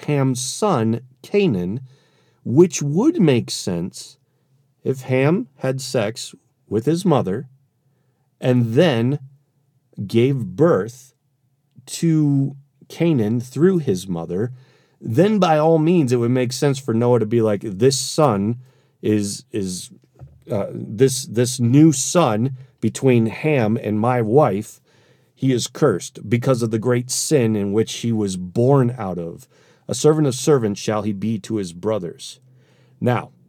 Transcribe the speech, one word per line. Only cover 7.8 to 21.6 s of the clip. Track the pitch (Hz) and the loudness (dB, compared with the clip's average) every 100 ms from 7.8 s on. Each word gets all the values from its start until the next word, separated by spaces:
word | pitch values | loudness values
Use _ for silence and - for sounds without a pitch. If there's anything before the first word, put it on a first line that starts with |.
| _ _ _ _ _ _ | _ _ _ _ _ _
and | 131 127 117 | 0 2 2
then | 117 175 117 120 147 - _ _ _ _ _ _ - 98 | 2 2 2 0 -4 -8 _ _ _ _ _ _ -14 -4
gave | 113 127 139 98 | 2 2 0 -4
birth | 92 160 120 107 - - _ _ _ _ _ _ - - | 0 2 2 0 -10 -20 _ _ _ _ _ _ -20 -16
to | - 170 156 147 139 139 139 - _ - | -4 0 2 2 2 0 -6 -18 _ -20
Canaan | - 170 147 104 120 | -2 0 2 0 -2
through | 120 131 175 185 | -4 0 2 2
his | 139 90 95 | 0 -4 -4
mother. | 85 82 90 123 127 - _ _ _ | -8 -4 -4 -4 -6 -20 _ _ _
Then | - 120 196 214 | -4 2 2 2
by | 180 156 | 2 2
all | 160 165 | 4 2
means, | 156 180 131 | 4 2 2
it | 123 | 2
would | 120 | 0
make | 127 127 | 0 -2
sense | 127 147 135 | 0 -2 -2
for | - | -2
Noah | 113 120 123 | 0 2 2
to | 107 | 2
be | 117 | 2
like, | 110 104 | 2 0
"This | 110 92 127 135 | -4 0 2 2
son | - - 151 101 104 123 - _ _ _ | -2 0 2 2 0 -4 -10 _ _ _
is, | - 107 101 - - | -2 0 -2 -8 -10
is, | 110 95 90 - - _ _ - _ - | -6 -6 -8 -14 -20 _ _ -20 _ -8
uh, | 104 98 | -6 -4
this, | 117 120 110 135 131 - | -8 -10 2 2 2 -4
this | 107 120 127 | -2 -2 0